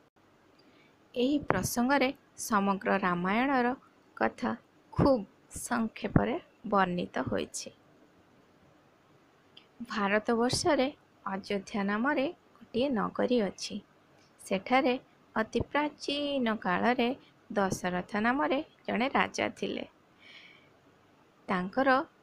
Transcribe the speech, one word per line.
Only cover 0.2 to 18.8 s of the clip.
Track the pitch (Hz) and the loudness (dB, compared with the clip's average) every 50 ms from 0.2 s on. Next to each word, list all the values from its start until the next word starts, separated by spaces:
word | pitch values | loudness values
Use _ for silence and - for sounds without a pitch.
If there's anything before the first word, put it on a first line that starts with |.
| _ _ _ _ _ _ _ _ _ _ _ - - _ _ _ _ _ - | _ _ _ _ _ _ _ _ _ _ _ -20 -20 _ _ _ _ _ -4
ଏହି | 247 240 262 302 285 | 0 0 2 2 0
ପ୍ରସଙ୍ଗରେ | 285 - - 196 208 - - 247 240 254 285 277 254 262 277 - _ _ _ | 0 0 0 0 0 -2 0 0 2 2 4 4 2 2 0 -4 _ _ _
ସମଗ୍ର | - - - 233 202 196 196 196 190 - 202 196 | -12 -4 0 2 2 4 2 0 0 2 0 2
ରାମାୟଣର | 190 190 180 175 175 180 185 202 233 254 285 277 254 240 240 254 - - _ _ _ _ _ _ | 2 2 0 0 0 0 0 0 0 2 2 2 2 2 0 -2 -4 -10 _ _ _ _ _ _
କଥା | - 226 226 - - 240 - 226 - - _ _ - _ _ - | -2 -2 -2 -2 -4 -4 -4 -4 -6 -10 _ _ -20 _ _ 0
ଖୁବ୍ | - - 285 269 233 190 - _ _ _ _ - | 2 4 4 4 2 0 -6 _ _ _ _ -14
ସଂକ୍ଷେପରେ | - - - 240 240 226 220 - - - 214 - - 202 214 254 359 - _ _ _ - | -14 -6 -4 -2 -2 -2 -4 -4 -8 -8 2 4 4 4 4 0 -4 -8 _ _ _ -6
ବର୍ଣ୍ଣିତ | 202 208 196 190 180 180 180 - - - - 262 | 0 2 2 2 2 0 -2 -4 -4 -6 -6 -4
ହୋଇଛି। | 240 214 - - - - - - - - _ _ _ - _ - _ _ _ _ _ _ _ _ _ _ _ _ _ _ _ _ _ _ _ _ _ _ _ _ _ _ _ _ _ _ - - _ _ - 233 - | -2 -4 -4 -4 -6 -8 -12 -14 -14 -18 _ _ _ -20 _ -20 _ _ _ _ _ _ _ _ _ _ _ _ _ _ _ _ _ _ _ _ _ _ _ _ _ _ _ _ _ _ -20 -20 _ _ -16 -12 -8
ଭାରତବର୍ଷରେ | 220 214 202 196 202 214 214 - 233 226 233 254 - - - 349 294 - 247 277 294 - _ _ _ _ - | -4 -2 0 2 2 0 2 0 2 2 2 0 0 0 2 2 2 4 2 0 -2 -8 _ _ _ _ -10
ଅଯୋଧ୍ୟା | 202 196 196 196 - 208 196 196 - - 214 196 | -8 -8 -8 -4 -4 -4 -4 -4 -4 -4 -2 0
ନାମରେ | 196 208 214 240 277 302 277 262 330 359 - _ _ - | 0 0 0 0 0 0 0 0 -2 -4 -8 _ _ -20
ଗୋଟିଏ | - - - - 226 254 294 | -20 -18 -6 -2 0 0 0
ନଗରୀ | 254 208 185 180 180 - 202 202 247 240 | 0 0 -2 -2 0 -2 0 2 2 2
ଅଛି। | 208 185 - - - - 196 208 - _ _ _ _ _ _ _ _ _ _ - | 2 0 -4 -8 -10 -10 -10 -12 -12 _ _ _ _ _ _ _ _ _ _ -20
ସେଠାରେ | - - 202 190 190 - 254 262 294 262 240 262 - _ _ _ _ _ - | -6 -4 -4 -4 0 2 2 2 4 2 0 -2 -4 _ _ _ _ _ -4
ଅତି | 214 220 220 - 233 | -2 -2 -2 -2 -4
ପ୍ରାଚୀନ | 226 - - 277 - - - - - - 285 294 294 285 285 277 247 226 214 | -2 -2 -2 -2 -2 -2 -4 -6 -6 -4 -4 -2 -2 -2 0 0 0 0 0
କାଳରେ | 220 - 196 180 185 202 226 247 254 233 233 277 - - - _ _ _ - | -2 0 0 0 2 2 2 2 2 2 0 -2 -4 -10 -18 _ _ _ -6
ଦଶରଥ | 202 208 196 185 185 - - 180 180 180 180 - - 208 | -2 0 0 0 -2 -4 -4 -4 -2 -4 -4 -4 -4 0
ନାମରେ | 214 233 254 285 302 294 262 277 320 - _ _ | 0 0 2 0 0 0 0 -2 -2 -6 _ _